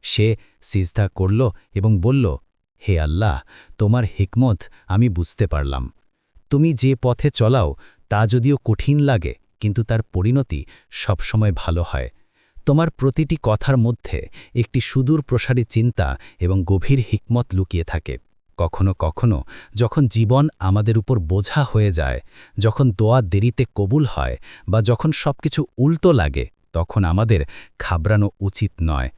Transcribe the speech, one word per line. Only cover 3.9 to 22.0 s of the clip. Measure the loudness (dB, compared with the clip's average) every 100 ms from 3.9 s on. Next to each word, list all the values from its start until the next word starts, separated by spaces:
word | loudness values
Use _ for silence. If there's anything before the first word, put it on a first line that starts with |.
| 2 0 -2
হিকমত | -2 2 2 0 -6 -20 _
আমি | 0 2
বুঝতে | 0 -4 -2 -2
পারলাম। | 0 -4 -6 -8 _ _ _ _ _ _
তুমি | 2 2
যে | 2 0 0
পথে | 0 0 -2
চলাও, | 2 2 2 0 -4 -14 _ _
তা | 0 2
যদিও | 2 2 0
কঠিন | 0 -2 0 2
লাগে, | 2 0 -2 -10 _ _
কিন্তু | -4 -2
তার | -2 -2
পরিণতি | -2 -2 0 0 -2 -6 -10 -18 _
সবসময় | -12 -4 -2 0 0 0 0
ভালো | -2 -4
হয়। | -2 -4 -6 _ _ _ _ -8 0
তোমার | 2 2
প্রতিটি | 0 -2 0 -2 -2
কথার | 0 -2 2 2
মধ্যে | 2 -2 -6 -8 -8 -16 -10
একটি | -4 -2 -2
সুদূর | -2 -2 2 0
প্রসারী | 0 -4 0 -2
চিন্তা | 0 0 0 0 -2 -4 -12 _
এবং | -2 0
গভীর | 0 0 2 0 0
হিকমত | -4 -2 -2 0
লুকিয়ে | -4 -2 -4
থাকে। | -4 -6 -8 -12 _ _ _ -4
কখনো | -4 0 -2 0
কখনো | -4 0 0 0 -4 -16 -12
যখন | -2 -2 2 0
জীবন | 2 2 2 2 -2
আমাদের | 0 0 2 0
উপর | 0 -2
বোঝা | 0 -2 0 -2
হয়ে | 0 2 2
যায়, | 0